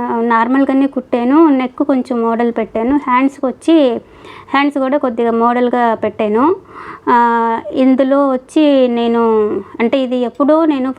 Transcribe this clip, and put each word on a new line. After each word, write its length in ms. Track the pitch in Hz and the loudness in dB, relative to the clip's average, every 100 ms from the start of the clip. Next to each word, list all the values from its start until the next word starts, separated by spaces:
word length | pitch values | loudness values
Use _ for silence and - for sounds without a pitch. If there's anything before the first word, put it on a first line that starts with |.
| 240 233 | -4 -2
నార్మల్గానే 680 | 233 226 233 269 269 269 269 | 0 0 2 0 2 0 0
కుట్టాను, 600 | 262 - 247 240 294 320 | -4 -6 -2 2 4 4
నెక్ 340 | 262 247 - | 2 -2 -4
కొంచెం 400 | 294 269 240 240 | -2 -2 -2 -2
మోడల్ 300 | 226 226 233 | -2 0 -2
పెట్టాను, 440 | 233 214 226 233 285 | -2 -6 -4 -2 -2
హ్యాండ్స్కి 500 | 277 247 269 - 262 | 0 0 0 -2 -6
వచ్చి 540 | 247 - 330 262 226 - - - - - | -4 2 4 4 0 -8 -20 -20 -20 -4
హ్యాండ్స్ 280 | 277 285 285 | 0 0 -2
కూడా 200 | 262 285 | -2 -2
కొద్దిగా 320 | 262 233 233 | -2 -2 -2
మోడల్గా 640 | 226 240 247 247 247 233 | 0 0 2 0 0 0
పెట్టాను. 640 | 220 214 208 214 214 294 392 - - - - - | 0 -4 -4 -2 0 0 -2 -8 -20 -18 -10 0
ఆ, 520 | 247 240 233 233 226 587 | 2 2 0 -2 -4 -4
ఇందులో 580 | - 262 262 269 277 277 | 0 2 2 2 0 0
వచ్చి 580 | 254 254 320 302 269 254 | -2 -2 0 2 4 2
నేను, 640 | 233 233 233 226 220 214 349 196 - | 0 0 0 2 0 0 -4 -8 -4
అంటే 220 | 226 277 | -2 -2
ఇది 140 | 254 254 | -2 -4
ఎప్పుడో 480 | 233 - 285 311 | -4 -2 2 2
నేను 300 | 330 269 262 | 2 0 -4